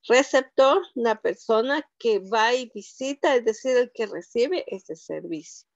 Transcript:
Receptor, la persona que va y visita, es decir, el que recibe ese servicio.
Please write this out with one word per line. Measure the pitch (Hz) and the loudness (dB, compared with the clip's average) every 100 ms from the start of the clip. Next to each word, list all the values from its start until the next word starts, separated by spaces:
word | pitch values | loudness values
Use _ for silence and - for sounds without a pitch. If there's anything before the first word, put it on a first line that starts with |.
| - | 4
Receptor, | 247 277 262 262 - 269 349 349 | 2 4 0 0 2 4 4 -2
la | - 233 214 | -4 -2 -2
persona | 220 233 - 220 254 294 - _ | -4 -6 0 0 0 -4 -6 _
que | 233 208 | 0 0
va | 190 220 220 | 0 0 2
y | 247 240 | 0 -4
visita, | 208 - - 262 277 330 | -14 -16 -8 -8 -2 2
es | 254 | 2
decir, | 226 214 262 247 | 0 -4 0 0
el | 247 | 0
que | - 214 | -4 -8
recibe | - - 233 262 359 - | -8 -6 -2 0 -2 -6
ese | 190 - 160 | -12 -12 -16
servicio. | - 156 170 160 156 - _ | -10 -12 -8 -12 -12 -20 _